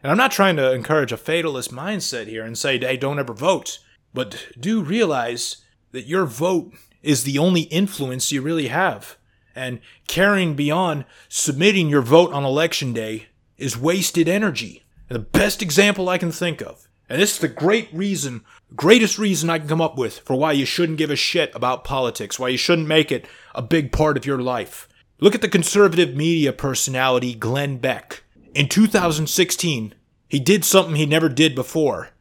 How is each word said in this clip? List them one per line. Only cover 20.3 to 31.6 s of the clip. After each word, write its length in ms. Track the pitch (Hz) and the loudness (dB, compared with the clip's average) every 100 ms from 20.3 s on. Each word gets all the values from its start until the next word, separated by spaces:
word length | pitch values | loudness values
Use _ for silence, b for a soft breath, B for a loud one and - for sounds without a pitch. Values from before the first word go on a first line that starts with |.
| 131 | 0
why 180 | 156 | 2
you 120 | 143 131 | 2 0
shouldn't 320 | - 170 156 | 0 -2 0
give 140 | 151 | -2
a 60 | 143 | 0
shit 360 | - 175 151 | 0 0 -2
about 300 | - 120 123 | -2 -2 -2
politics, 560 | - 135 123 113 101 - | -4 -2 -2 -4 -10 -4
why 80 | 127 | -2
you 100 | 127 | -2
shouldn't 300 | - 165 156 | 0 0 2
make 240 | 160 151 | 2 2
it 160 | 123 - B B | -2 -6 B B
a 80 | - | -10
big 300 | 123 165 143 | 0 0 0
part 240 | - 156 135 | 0 0 0
of 100 | 120 | -2
your 160 | 139 | -4
life. 460 | 123 123 98 - - b b _ | -2 -4 -6 -12 -20 b b _
Look 160 | 202 220 | 2 2
at 60 | |
the 80 | 208 | -2
conservative 680 | 185 - 208 202 165 165 135 | -2 0 4 4 4 0 0
media 360 | 160 170 139 | 0 2 0
personality 840 | 123 139 127 - 127 131 127 123 117 | -2 -6 -4 -4 0 2 0 -2 -6
Glenn 420 | 107 131 143 131 | -4 -2 -2 -4
Beck. 460 | 131 113 - - _ _ _ - | -4 -4 -8 -18 _ _ _ -2
In 120 | 147 | 0
two 200 | - 220 | 4 4
thousand 400 | 214 180 151 156 | 4 0 -2 -4
sixteen, 680 | - 180 - 175 135 107 - _ _ _ | -2 -2 0 -2 -4 -6 -14 _ _ _
he 120 | 143 | -2
did 260 | 127 202 156 | 2 2 4
something 300 | 190 165 151 | 2 2 0
he 100 | 156 | 2
never 240 | 151 165 | 2 2
did 260 | 127 160 | 4 2
before. 540 | 131 | 2